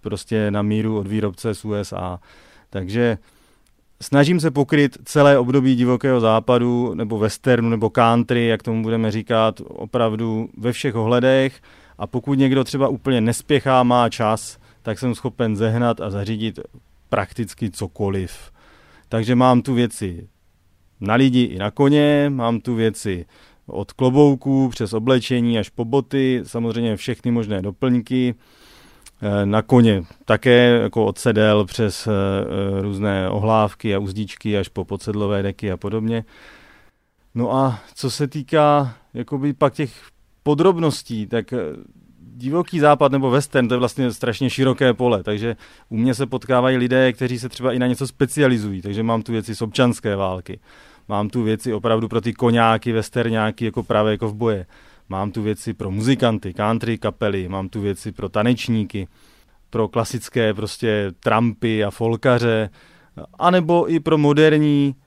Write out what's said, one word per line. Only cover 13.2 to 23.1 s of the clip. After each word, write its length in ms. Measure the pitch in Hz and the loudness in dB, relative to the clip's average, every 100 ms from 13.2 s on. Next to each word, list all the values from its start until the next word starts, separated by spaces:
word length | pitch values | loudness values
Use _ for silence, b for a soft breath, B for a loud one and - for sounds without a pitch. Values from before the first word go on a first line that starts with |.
nespěchá, 600 | 110 117 - 143 135 131 | 0 -2 0 0 4 4
má 260 | 123 123 117 | 4 4 2
čas, 500 | - 110 110 - - b b | 0 -2 -2 -6 -18 b b
tak 160 | - 107 | -10 -6
jsem 160 | 127 | -4
schopen 420 | 113 131 - 117 104 | -4 -6 -4 -2 0
zehnat 440 | 113 113 120 113 | 0 0 0 -2
a 100 | 107 | -4
zařídit 500 | 101 101 110 110 107 - 120 _ _ _ | -6 -4 -4 -6 -8 -16 -18 _ _ _
prakticky 600 | 127 95 - 110 - 110 | -4 -4 -6 -8 -6 -8
cokoliv. 840 | - 98 - 101 98 90 - - b b b b b b | -6 -10 -6 -4 -4 -6 -10 -20 b b b b b b
Takže 260 | 113 110 | -4 0
mám 280 | 123 127 123 | 4 4 4
tu 120 | 127 | 2
věci 540 | 123 120 - 101 85 90 _ _ _ _ _ _ _ | 0 -2 -2 -10 -10 -16 _ _ _ _ _ _ _
na 140 | 98 | 0
lidi 280 | 113 135 123 | 4 4 4
i 160 | 120 90 | 0 -2
na 120 | 101 | -6
koně, 560 | - 139 147 147 147 143 | 0 2 4 4 2 0
mám 300 | 135 117 117 | 0 -2 -2
tu 140 | 127 | -2
věci 520 | 117 113 104 107 | 0 0 -2 -6